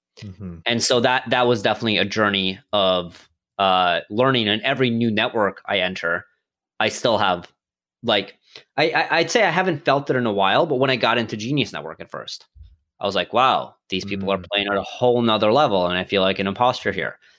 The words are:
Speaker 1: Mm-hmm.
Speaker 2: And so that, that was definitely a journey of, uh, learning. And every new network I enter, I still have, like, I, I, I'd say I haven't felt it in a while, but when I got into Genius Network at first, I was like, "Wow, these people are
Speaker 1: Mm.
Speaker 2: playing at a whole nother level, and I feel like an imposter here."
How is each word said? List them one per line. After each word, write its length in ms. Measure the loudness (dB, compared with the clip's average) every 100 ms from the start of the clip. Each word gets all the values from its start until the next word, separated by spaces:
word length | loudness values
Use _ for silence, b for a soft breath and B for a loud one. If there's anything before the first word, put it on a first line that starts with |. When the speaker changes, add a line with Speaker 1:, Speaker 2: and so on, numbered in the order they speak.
| _ -20
Speaker 1:
Mm-hmm. 380 | -18 -14 -14 -8 -4
Speaker 2:
And 180 | -2
so 160 | 2 2
that, 240 | 2 0 0
that 180 | 0 2
was 140 | 2
definitely 360 | 0 0 0 0
a 80 | 0
journey 540 | 0 2 2 -2 -6 -4
of, 560 | 0 2 0 -4 -14 -20 _ _ 0
uh, 440 | 2 4 2 0 -2
learning. 380 | 0 2 2 0
And 140 | 0
every 260 | -2 0 0
new 220 | 0 0
network 500 | 0 0 0 -2 -2 -4
I 140 | -2
enter, 460 | -2 -2 -4 -4 -8 _ _ _ _ -4
I 80 | -2
still 280 | 0 0 2
have, 340 | 2 0 -6 _ _ _ _ _
like, 340 | -2 -2 -2 -12 B B B -2
I, 120 | 0
I, 260 | 0 0 0
I'd 140 | 0
say 120 | 2
I 60 | 2
haven't 340 | 2 0 0
felt 260 | 0 0 0
it 60 | 0
in 100 | 0
a 60 |
while, 340 | 2 2 2 2
but 100 | 0
when 120 | 0
I 60 | 2
got 220 | 2 0
into 180 | -2 -6
Genius 380 | -4 -2 -2
Network 260 | -6 -12 -14
at 100 | -14
first, 380 | -14 -14 -16 _ -20 -20 _ _ -8
I 40 | -4
was 100 | -2
like, 180 | 0
"Wow, 420 | 2 2 2 -2 -14 -8
these 160 | -6 -4
people 260 | -4 -2
are 60 | -4
Speaker 1:
Mm. 80 | -2
Speaker 2:
playing 160 | -2 0
at 100 | -2
a 40 |
whole 380 | -4 0 2 4
nother 300 | 2 2 4
level, 360 | 4 4 2 0
and 100 | -2
I 80 | 0
feel 160 | 0
like 180 | 2 0
an 80 | -2
imposter 460 | 0 0 0 -4
here." 260 | -4 -6 -8 b